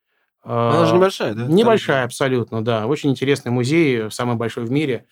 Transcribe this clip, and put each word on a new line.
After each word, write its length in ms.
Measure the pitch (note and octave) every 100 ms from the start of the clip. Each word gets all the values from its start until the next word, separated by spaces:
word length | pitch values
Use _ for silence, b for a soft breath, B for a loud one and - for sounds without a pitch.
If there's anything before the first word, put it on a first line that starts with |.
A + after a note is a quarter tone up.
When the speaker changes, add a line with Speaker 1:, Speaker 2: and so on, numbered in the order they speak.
| _ _ _ _
Speaker 1:
Она 420 | - A#2+ A#2 D3+ E3
же 80 |
Speaker 2:
А, 20 | F3+
Speaker 1:
небольшая, 380 | F#3 - C3+ G#2+
да? 80 | B2
Там 100 | F3
Speaker 2:
небольшая 480 | A#3 G#3+ - C3+ B2
абсолютно, 560 | - C3+ B2+ A2 A2+
да. 220 | A2+ A2+ A2
Очень 240 | D3 C#3+
интересный 400 | B2+ C3+ C3+ B2
музей, 600 | B2 B2 D#3+ D#3+ A#2+ G#2+
самый 240 | - A#2+ A2+
большой 300 | A#2 - A#2
в 60 |
мире 340 | C#3 D3+ A#2 b